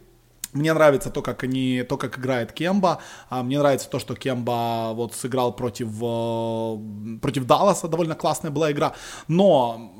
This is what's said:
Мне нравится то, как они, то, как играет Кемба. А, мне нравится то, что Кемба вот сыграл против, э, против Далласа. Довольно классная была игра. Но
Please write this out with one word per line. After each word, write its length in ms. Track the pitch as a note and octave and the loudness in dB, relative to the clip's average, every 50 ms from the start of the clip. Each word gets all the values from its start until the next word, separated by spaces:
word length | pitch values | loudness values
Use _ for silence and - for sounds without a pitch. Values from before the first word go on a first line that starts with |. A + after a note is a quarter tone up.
| - _ _ _ _ _ _ _ - - - | -20 _ _ _ _ _ _ _ -14 -8 -2
Мне 180 | C#3 D#3 D#3+ | 0 2 4
нравится 380 | D#3+ D#3 D#3 D3 C3+ B2+ - B2 | 6 8 8 8 8 6 2 -2
то, 100 | - C#3+ | -6 -4
как 240 | - - - - C3+ | -4 -4 -6 -4 -4
они, 400 | B2+ C3 C3 C3 B2+ B2+ B2+ B2 | -4 -2 0 0 0 0 0 -2
то, 120 | - C#3 C3 | -2 -4 -4
как 200 | C#3 B2 - C3 | -4 -6 -6 -6
играет 340 | B2 B2+ C3 A#2+ A2+ - | -4 -2 0 -2 -2 -4
Кемба. 480 | - - D#3 F3+ G3 G#3 F#3 F3 D3+ - - - - - - - | -6 -4 -2 0 2 4 4 2 2 0 -6 -16 -20 -18 -12 -8
А, 140 | B2 B2+ | -6 -4
мне 160 | B2 B2 C#3 D3 | -2 0 0 4
нравится 320 | D3 C#3+ C3+ B2+ - - | 4 4 4 2 0 -4
то, 80 | - B2 | -6 -6
что 160 | - - A#2+ | -6 -6 -8
Кемба 760 | - - C3+ B2+ B2 A2+ A#2+ A#2+ A#2 A#2 A#2 A#2 A#2 A2+ A2+ A2+ | -6 -4 -2 -2 -2 -2 -2 0 0 0 0 0 -2 -2 -2 -2
вот 200 | A#2 A#2 G#2+ - | -4 -4 -6 -6
сыграл 400 | - - B2 B2 C3 B2 B2 A#2+ | -8 -6 -2 0 0 0 0 0
против, 340 | - B2+ A#2 - - A#2+ A2 G#2+ A2 | -2 -6 -6 -4 -6 -8 -8 -6 -4
э, 1160 | A#2+ A#2 A#2 A#2 A#2 A#2 A2+ A2+ A2+ A2+ A2+ A2+ A2+ A2+ A2 G#2+ A2 G#2+ G#2 G#2 G#2+ A2+ A2+ A2+ | -4 -4 -2 -2 -2 -4 -4 -4 -4 -4 -4 -4 -4 -4 -6 -6 -8 -10 -12 -10 -10 -10 -10 -6
против 240 | - C#3 - C#3 B2+ | -4 -4 -2 -2 2
Далласа. 420 | C#3 D3+ D3 F#3 G3+ F3 - - | 4 4 6 6 4 2 2 -2
Довольно 280 | D#3+ D#3+ E3+ E3+ D#3+ D3+ | -4 -2 -2 -2 -2 -4
классная 360 | - - D#3+ C#3+ - - D#3+ | -4 -2 -2 -2 -2 -4 -6
была 220 | C3+ D3 D#3+ D3+ | -2 0 0 0
игра. 220 | C#3+ C#3+ D#3 C3+ - - - - - - - - | 2 2 0 -2 -2 -6 -16 -16 -16 -12 -4 0
Но 640 | D#3+ F3+ G3+ G3 D#3 C3+ B2 A#2 A2+ A2+ A2+ F#2+ F2+ | 2 4 6 6 6 6 4 2 -2 -8 -12 -16 -16